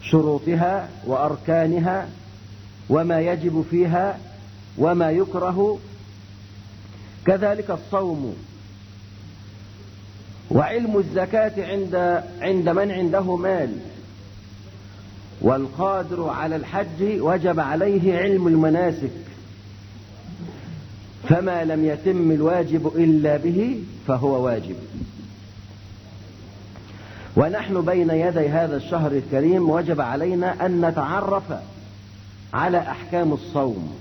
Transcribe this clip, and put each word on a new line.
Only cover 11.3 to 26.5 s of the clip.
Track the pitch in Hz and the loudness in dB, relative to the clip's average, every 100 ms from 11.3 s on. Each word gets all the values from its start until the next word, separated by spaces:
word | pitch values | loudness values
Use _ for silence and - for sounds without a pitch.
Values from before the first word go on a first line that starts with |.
| 220 214 208 180 | 2 2 0 -4
عند، | 202 190 180 175 175 - - | -2 0 2 2 2 -2 -6
عند | 175 190 170 | 0 2 4
من | 170 202 | 2 2
عنده | 185 175 190 185 180 | 2 2 2 2 0
مال، | 185 185 135 98 - - - - - - - - - - - - - - - - | 0 0 0 -4 -10 -14 -16 -16 -16 -16 -16 -16 -16 -16 -16 -16 -16 -16 -16 2
والقادر | - 131 135 135 190 196 170 175 160 | 4 4 0 -2 0 0 -2 -4 -4
على | 127 156 160 | -2 -2 -4
الحج | - 190 190 160 | -4 -4 -4 -2
وجب | 196 214 151 180 175 165 | 0 2 2 2 2 2
عليه | 143 156 202 196 175 175 | 2 2 4 4 4 4
علم | 196 190 175 | 4 4 6
المناسك، | 160 156 160 180 - 135 - - - - - - - - - - - - - 170 - - - - - - - - | 6 6 6 4 2 -4 -6 -14 -16 -18 -18 -18 -18 -18 -18 -18 -18 -16 -12 -12 -12 -12 -12 -12 -14 -16 -14 4
فما | 165 185 175 | 4 4 0
لم | 165 156 | 0 2
يتم | 156 147 190 185 165 | 2 2 2 4 4
الواجب | 156 156 180 170 160 151 156 | 4 4 4 2 2 0 4
إلا | 165 156 151 147 | 6 6 6 2
به | 160 175 233 247 180 - - | 2 2 0 -2 -8 -12 0
فهو | 131 139 135 | 2 4 2
واجب. | 127 113 90 92 - - - - - - - - - - - - 101 - - - - | 2 0 -2 -8 -10 -10 -10 -12 -16 -16 -18 -18 -18 -18 -16 -18 -16 -16 -16 -16 -16